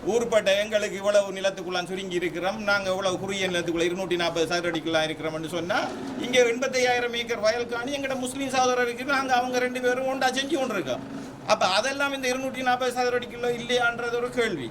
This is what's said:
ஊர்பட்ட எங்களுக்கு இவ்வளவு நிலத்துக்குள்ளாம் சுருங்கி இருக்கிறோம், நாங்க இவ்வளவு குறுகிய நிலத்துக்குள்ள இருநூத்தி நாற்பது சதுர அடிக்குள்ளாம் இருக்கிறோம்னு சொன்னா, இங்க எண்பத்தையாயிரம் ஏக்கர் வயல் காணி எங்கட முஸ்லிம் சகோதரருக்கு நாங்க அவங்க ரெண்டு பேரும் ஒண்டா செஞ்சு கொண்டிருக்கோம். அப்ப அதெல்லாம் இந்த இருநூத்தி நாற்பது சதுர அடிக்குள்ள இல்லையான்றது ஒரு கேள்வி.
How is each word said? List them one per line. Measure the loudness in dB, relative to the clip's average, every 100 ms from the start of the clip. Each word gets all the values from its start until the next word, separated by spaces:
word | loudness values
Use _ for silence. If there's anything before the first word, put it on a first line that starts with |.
| 2
ஊர்பட்ட | 0 4 4 4 2
எங்களுக்கு | 2 0 0 -2
இவ்வளவு | 4 4 2
நிலத்துக்குள்ளாம் | -2 -2 -2 -4 -4 -4
சுருங்கி | -6 -4 -2
இருக்கிறோம், | -2 -2 -4 -2
நாங்க | 0 2 2
இவ்வளவு | 0 0 -2
குறுகிய | -4 -2 0
நிலத்துக்குள்ள | 0 0 0 0
இருநூத்தி | 0 -2 0
நாற்பது | 0 2 0
சதுர | 0 0
அடிக்குள்ளாம் | -2 0 0 0
இருக்கிறோம்னு | -2 -4 -4 -6
சொன்னா, | -6 -2 -2 -2 -6 -8 -6
இங்க | 0 4
எண்பத்தையாயிரம் | 4 2 -2 2 2 2 0 -4
ஏக்கர் | -4 0
வயல் | 2 2 -2
காணி | -4 -4 -4
எங்கட | -4 -4
முஸ்லிம் | -4 -4 -2
சகோதரருக்கு | 2 2 2 0 -2 0
நாங்க | 0 2
அவங்க | 2 2 0 0
ரெண்டு | 0
பேரும் | 0 0 0
ஒண்டா | 2 2
செஞ்சு | 2 0 0
கொண்டிருக்கோம். | 0 -2 -2 -4 -6 -12 -12 -12 0
அப்ப | 4 4 4
அதெல்லாம் | 2 0 0 0
இந்த | -2
இருநூத்தி | 0 -2 -2 0
நாற்பது | 2 0 2
சதுர | 0 0
அடிக்குள்ள | -4 -4 -2 -2
இல்லையான்றது | 0 2 2 0 -2 -2
ஒரு | -2
கேள்வி. | 0 0 0 -6